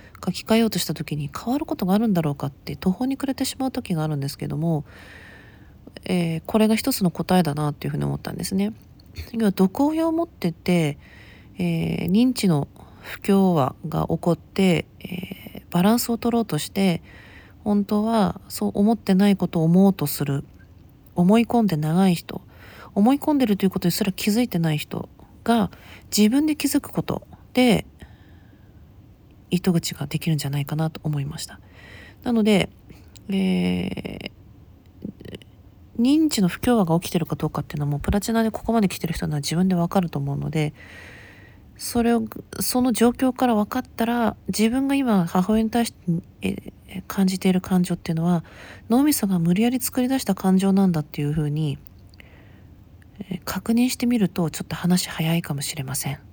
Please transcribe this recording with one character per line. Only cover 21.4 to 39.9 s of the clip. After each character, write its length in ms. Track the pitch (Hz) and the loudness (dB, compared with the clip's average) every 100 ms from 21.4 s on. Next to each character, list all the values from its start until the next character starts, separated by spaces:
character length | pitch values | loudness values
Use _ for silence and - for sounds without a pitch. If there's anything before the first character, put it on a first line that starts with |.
| 226 | 4
込 180 | 240 | 2
ん 40 | 208 | 2
で 100 | 151 | 0
長 300 | 156 170 196 | 0 4 4
い 80 | 165 | 2
人、 260 | - - - - - - - 202 | -4 -14 -14 -20 -20 -20 -6 2
思 180 | 214 | 4
い 40 | 285 | 4
込 160 | - | 2
ん 40 | 285 | 2
で 80 | 240 | 2
る 120 | 196 | 2
と 80 | 190 | 0
い 20 | |
う 20 | |
こ 100 | 185 | 0
と 80 | 175 | -2
に 40 | |
す 120 | - | 0
ら 80 | 202 | -2
気 180 | - - | -2 0
づ 120 | 214 | 0
い 60 | 240 | 0
て 120 | 175 | 0
な 140 | 165 | 0
い 40 | 151 | -2
人 320 | - - - - - - | -4 -10 -10 -16 -20 -8
が 280 | - 233 196 - - - - - | 0 0 0 -6 -20 -20 -4 2
自 140 | 214 | 4
分 160 | 277 311 | 4 2
で 100 | 294 | 0
気 120 | 277 | 0
づ 120 | 285 | -2
く 100 | - | -2
こ 120 | - | -6
と 220 | - - - - - | -4 -6 -10 -20 -4
で、 320 | - 254 85 - - - - - - - - - - - - - - - - - | 2 4 4 0 -18 -20 -20 -20 -20 -20 -20 -20 -20 -20 -20 -20 -20 -20 -18 -4
糸 220 | 175 - | -2 2
口 220 | 170 - | 0 -2
が 140 | - 143 | -8 -6
で 120 | 156 | -4
き 100 | 170 | -2
る 60 | 151 | -2
ん 40 | |
じ 60 | 143 | -2
ゃ 40 | |
な 100 | 143 | -4
い 60 | 139 | -4
か 100 | 151 | -4
な 140 | 160 | -4
と 100 | - | -4
思 160 | 156 147 | -4 -4
い 60 | 139 | -4
ま 120 | 160 | -8
し 80 | - | -14
た。 140 | - - - - - - - | -16 -20 -20 -20 -20 -20 -10
な 100 | 247 | -2
の 100 | 233 | 2
で、 260 | 214 196 - - - - - - - | 4 2 0 -8 -20 -20 -20 -18 -4
え 40 | |
ー、 960 | 196 190 180 180 180 - - - - - - - - - - - - 208 - - - - - - - - - | -2 0 0 0 -2 -4 -6 -10 -12 -14 -16 -20 -20 -20 -20 -20 -16 -16 -14 -18 -18 -20 -20 -20 -20 -12 -2
認 300 | 240 302 311 | 2 4 2
知 120 | 233 | 2
の 60 | 180 | 0
不 140 | - | 0
協 160 | - 233 | 0 2
和 80 | 170 | 2
が 140 | 165 | 0
起 100 | - | 0
き 20 | |
て 80 | 175 | -4
る 60 | 156 | -4
か 100 | 151 | -4
ど 120 | 156 | -4
う 20 | |
か 120 | 147 | -4
っ 20 | |
て 120 | - 151 | -6 -4
い 20 | |
う 20 | |
の 60 | 143 | -4
は 60 | |
も 60 | 143 | -2
う 20 | |
プ 120 | - | 0
ラ 80 | 202 | -2
チ 140 | 214 | 0
ナ 100 | 226 | 0
で 80 | 220 | 0
こ 120 | - | -2
こ 100 | - | -2
ま 80 | 226 | 2
で 80 | 190 | 0
来 100 | - | -2
て 80 | - | -6
る 60 | |
人 140 | - 165 | -4 -4
な 80 | 147 | -4
ら 40 | |
自 160 | 143 160 | -2 0
分 120 | 190 | 2
で 80 | 175 | 2
わ 120 | |
か 140 | 170 | 2